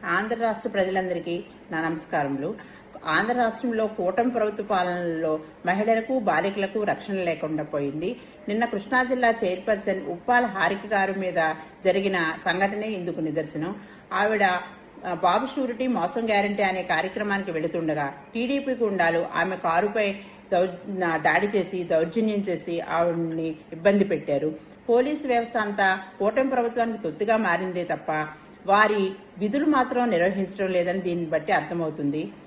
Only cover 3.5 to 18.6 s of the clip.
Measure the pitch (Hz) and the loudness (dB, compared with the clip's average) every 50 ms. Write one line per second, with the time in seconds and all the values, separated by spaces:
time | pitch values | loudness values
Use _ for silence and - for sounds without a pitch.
3.5 | 220 226 - 247 233 220 220 214 214 - 180 180 190 220 233 254 240 233 214 214 | 0 0 -2 -2 0 0 0 0 -2 0 -2 0 2 2 2 2 4 2 0 0
4.5 | 208 208 202 202 208 185 180 180 175 180 175 170 165 160 165 160 156 156 156 - | 0 -4 -2 0 2 2 2 0 -2 -2 -2 -2 -2 0 0 0 0 -2 -4 -8
5.5 | - - - 175 180 196 214 214 226 226 220 - 262 262 214 196 170 143 170 196 | -20 -6 -2 0 0 2 4 4 4 2 2 0 -2 0 2 2 2 2 2 0
6.5 | 196 208 196 190 - 220 208 202 143 - - - 202 190 185 170 165 156 - 156 | 0 -2 -4 -2 -2 -2 0 0 -2 -2 -2 -6 -4 -2 0 -2 -2 -2 -2 -4
7.5 | 156 151 151 151 - 147 143 143 143 156 165 190 247 - - - - - - - | -2 -4 -4 -2 -2 -2 -2 -2 -4 -4 -4 -4 -6 -6 -12 -20 -20 -14 -6 -4
8.5 | 202 220 233 226 - 202 202 - 262 254 254 247 262 254 247 233 226 226 226 180 | 0 0 0 0 -2 -4 -4 0 2 2 2 2 0 2 4 2 2 2 0 -2
9.5 | 180 185 - - 220 202 - 220 190 185 151 - 170 175 - - 247 247 247 226 | -2 -2 0 0 0 0 0 -2 -2 -2 -2 -6 -8 -6 0 2 4 4 4 2
10.5 | 190 190 170 175 196 196 208 208 214 196 190 190 190 196 190 180 170 175 160 160 | 0 0 0 0 0 -2 -4 -2 0 2 2 2 0 -2 -2 -2 0 2 2 0
11.5 | 160 160 - - - - - 190 180 196 196 196 185 180 165 160 160 - - 185 | 0 -4 -8 -18 -20 -2 2 2 2 4 2 2 0 2 0 0 -2 -4 -2 -2
12.5 | 170 180 196 196 208 208 214 220 220 190 175 170 160 143 156 160 147 160 151 147 | 0 2 0 0 0 -2 -4 -4 -4 -4 -4 -6 -4 -4 -4 -2 -2 -2 -4 -4
13.5 | - 151 156 180 208 208 - - - - - - - 190 202 214 220 208 202 185 | -4 -6 -4 -4 -6 -8 -12 -18 -20 -20 -14 -6 -2 0 2 2 2 4 4 4
14.5 | 180 175 - - - - - - - - - 180 180 165 170 180 180 214 254 262 | 4 2 -2 -6 -14 -18 -20 -20 -20 -12 -6 -6 -4 2 2 4 4 4 2 0
15.5 | - 294 269 240 240 220 262 262 240 190 170 180 - 240 226 220 214 202 202 208 | -2 -2 -2 -2 -2 -2 0 0 0 0 0 -2 -2 -2 0 2 2 2 2 2
16.5 | 202 202 202 190 185 185 175 175 175 156 165 190 - 233 214 208 196 196 190 190 | 0 0 0 0 0 -2 -2 -2 0 0 0 -2 -4 -4 -2 -2 -2 -2 -2 -2
17.5 | 165 160 156 165 156 175 165 156 151 147 143 139 139 - - - - 233 240 247 | -4 -2 -2 -2 -2 -2 -2 0 0 0 -2 -4 -6 -10 -18 -10 -6 -4 -2 -2
18.5 | 277 277 | -2 -2